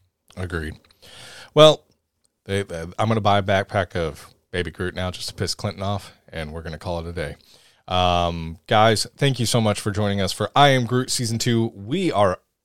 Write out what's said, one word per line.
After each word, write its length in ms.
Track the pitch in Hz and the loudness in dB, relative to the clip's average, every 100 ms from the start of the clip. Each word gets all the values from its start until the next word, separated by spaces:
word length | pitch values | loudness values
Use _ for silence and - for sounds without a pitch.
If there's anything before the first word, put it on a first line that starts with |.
| _ _ _ - | _ _ _ -12
agreed. 380 | 92 85 78 - _ _ - - - - - | -6 -6 -6 -10 _ _ -20 -20 -20 -20 -2
Well, 300 | 151 156 143 _ _ _ _ _ _ | 6 8 6 _ _ _ _ _ _
they, 180 | - 98 | -6 -4
they, 200 | 98 85 85 - | -4 -8 -10 -2
I'm 100 | 110 | 2
gonna 120 | 113 | 2
buy 180 | 104 101 | 4 4
a 40 | |
backpack 540 | 98 98 101 104 92 90 | 4 2 2 -2 -2 -4
of 360 | 80 67 - _ _ | -4 -6 -18 _ _
baby 180 | 90 85 | -6 -6
Groot 240 | - 92 | -6 -8
now 160 | 85 92 | -4 -6
just 180 | - - | -6 -10
to 40 | |
piss 220 | - 98 - | -8 -6 -6
Clinton 260 | 107 95 | -8 -6
off, 300 | 95 101 - - _ | -6 -6 -8 -20 _
and 240 | 85 76 | -12 -10
we're 100 | 82 | -10
gonna 160 | 82 78 | -12 -10
call 220 | 95 85 | -8 -8
it 60 | 82 | -8
a 60 | |
day. 220 | 85 73 - _ - _ _ - | -8 -8 -10 _ -20 _ _ -6
Um, 680 | 92 90 87 87 85 80 82 - | 0 2 2 0 -2 -8 -12 0
guys, 400 | 110 110 107 - - | 4 4 4 -2 -2
thank 240 | 139 127 | -2 -2
you 60 | 110 | -2
so 140 | 120 | 0
much 200 | 110 101 | 0 0
for 100 | 107 | -4
joining 300 | 101 104 101 | -2 -2 -2
us 100 | 92 | -4
for 180 | - 104 | -4 -2
I 140 | 131 143 | 4 4
Am 180 | 131 113 | 4 0
Groot 240 | 127 131 | -2 -2
Season 280 | - 117 113 | -4 -4 -2
two. 340 | 123 117 113 | 0 0 0
We 380 | 101 101 175 175 | -4 -8 -4 -2
are 260 | 98 101 - _ _ | 2 2 2 _ _